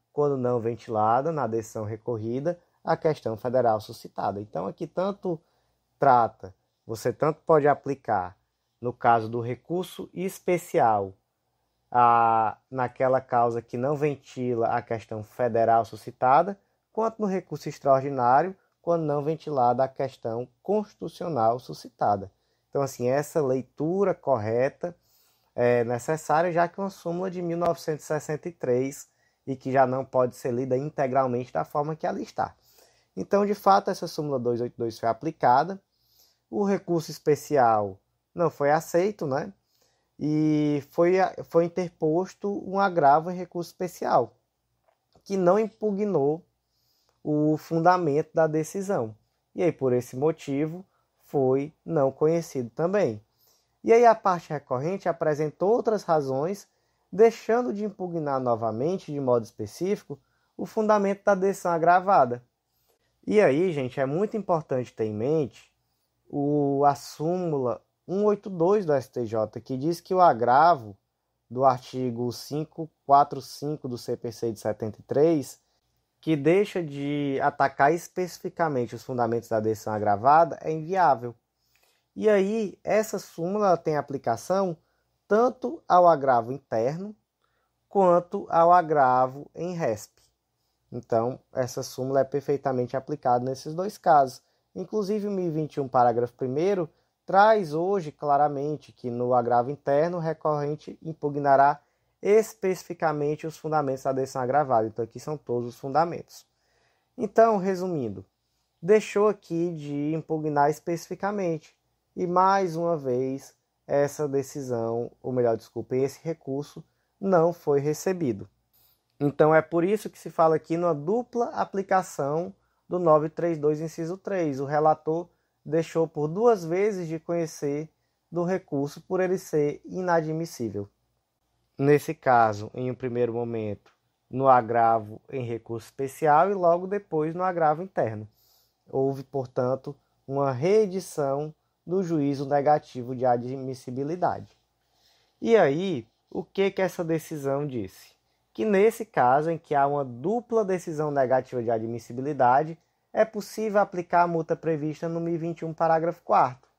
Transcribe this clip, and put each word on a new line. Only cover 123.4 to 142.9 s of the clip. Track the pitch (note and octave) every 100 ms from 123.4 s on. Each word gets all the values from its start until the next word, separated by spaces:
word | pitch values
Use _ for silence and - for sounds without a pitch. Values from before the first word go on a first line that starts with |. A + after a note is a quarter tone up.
| E3+ D#3
dois, | D3 D3+
inciso | D#3+ E3 E3 F#3+
três. | - F#3+ D#3+ C3+
O |
relator | C#3 D3+ D#3 D3+ - E3 F3 _ _ _
deixou | D3 D#3+ D#3+ E3 D#3+
por | D3+ D3+
duas | F3+ A#3+ G#3
vezes | E3 F3+ G#3 F#3 D#3+
de | D#3+
conhecer | - E3+ D#3+ - D3 D3 D#3 _ _ _ _
do | E3
recurso | F3 F#3 - C#3 C#3+ E3+
por | - F#3
ele | F#3 F#3
ser | - D#3 D3 -
inadmissível. | - F3+ F#3 E3+ D#3 D#3+ E3 - A2+ G2+ G2+ _ _ _ _ _ _ _ _ -
Nesse | C#3 D3 -
caso, | D#3 C3+ A#2+ A2+ G2+ G#2+
em | B2 B2+
um |
primeiro | B2 C3 A#2+ A#2+
momento, | A2+ A#2 A2+ G#2+ G2+ _ _ _ _ _
no | B2+ C3+
agravo | B2 A2+ A#2 A#2 A2+ G#2 G#2+ -
em | C3+
recurso | A#2 A2+ - A2+ -
especial | - C3+ - D#3 D3 F#3+
e |
logo | G3 F3 F3 F#3
depois | G3+ - D#3+ D#3
no | E3+
agravo | F#3 E3+ D#3 D#3
interno. | F#3+ - A#2 G#2+ G#2+ _ _ _ _ _ _
Houve, | C3+ C3+ C3+
portanto, | C3+ C#3 B2 - B2+ C3 - C#3 _ _
uma | - C#3 C#3
reedição | B2 E3+ G#3+ G#3 F#3 E3+ - C#3 C#3 D#3 - _ _
do | - F#3
juízo | E3+ D#3+ C#3+ C3+ C#3
negativo | C#3+ C#3 D3+ -